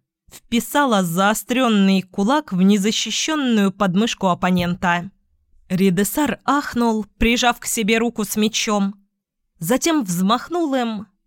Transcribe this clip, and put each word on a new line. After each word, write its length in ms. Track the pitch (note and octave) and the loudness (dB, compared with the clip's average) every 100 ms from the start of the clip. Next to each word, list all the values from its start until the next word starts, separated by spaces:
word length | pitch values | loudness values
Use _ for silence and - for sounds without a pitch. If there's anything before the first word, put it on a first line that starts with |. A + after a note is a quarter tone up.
| _ _ _ | _ _ _
вписала 720 | - _ A#3 - D4 C#4 G3+ | -20 _ -2 0 0 2 2
заострённый 960 | F3 E3+ G3 A3 - B3 A#3+ G#3 F#3+ F#3+ | 0 0 0 0 -2 0 2 2 4 2
кулак 520 | F3+ - G3 D4+ D4+ | -2 -4 0 0 -2
в 80 | F3+ | 2
незащищённую 1120 | F#3+ G#3 G#3 A3 A3 - - D#4 B3+ A3 G3 | 4 4 2 -2 -4 -4 -4 -2 0 2 0
подмышку 560 | - G3 F3 A#3 - F#3+ | 0 0 0 0 -2 -2
оппонента. 840 | F3 F3+ F3+ F3 F3 F3+ F3 G3 - _ _ _ _ _ | 0 0 0 -2 -2 -2 -2 -4 -14 _ _ _ _ _
Ридесар 680 | F#3 G3 F3 G3+ - D4 - - | 0 2 2 0 0 -2 -2 -2
ахнул, 600 | C#4+ - A#3+ A#3 A3 G#3 _ | -2 -2 -2 0 0 -6 _
прижав 420 | A3+ A#3+ B3 A#3+ | 0 2 0 0
к 60 | - | -6
себе 320 | A#3 G#3+ A3+ | -4 0 2
руку 260 | A#3 A#3 | 0 -2
с 140 | G3+ G#3+ | -4 -2
мечом. 580 | G#3+ - A3+ G#3 G3 - _ _ _ _ _ _ | -2 -2 -2 0 -2 -4 _ _ _ _ _ _
Затем 440 | E3 B3+ E4+ D#4 | -2 0 2 0
взмахнул 680 | F#3+ E3+ F#3+ A#3+ - E4+ D#4+ C4 | 0 0 0 0 -2 -4 -2 -2
им, 320 | A#3 G#3+ G#3+ _ | -2 -6 -10 _